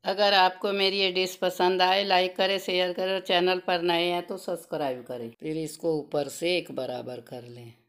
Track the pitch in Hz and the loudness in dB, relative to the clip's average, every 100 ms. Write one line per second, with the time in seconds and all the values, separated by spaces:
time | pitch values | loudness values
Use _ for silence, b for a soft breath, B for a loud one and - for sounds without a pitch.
0 | - 196 202 196 185 185 208 196 196 196 | -4 2 4 6 4 2 -2 2 2 2
1 | 190 185 185 - 185 180 180 185 185 190 | 0 2 -2 0 -2 2 2 4 4 4
2 | 202 185 185 185 190 196 190 180 180 180 | 4 2 2 0 0 0 0 0 0 -2
3 | 185 190 185 180 180 185 185 175 175 170 | -2 -2 0 2 2 0 0 0 2 2
4 | 175 175 175 190 190 175 - 156 143 127 | 0 -2 -4 -10 -6 -8 -6 -4 -4 -4
5 | 120 123 113 - 156 156 156 - 170 156 | -8 -10 -10 -10 -8 -6 -6 -4 -2 -2
6 | 143 151 139 - 170 180 160 135 127 123 | -2 -4 -4 -4 0 0 -2 -8 -6 -8
7 | 123 123 117 127 120 120 120 113 | -8 -12 -12 -14 -14 -18 -18 -20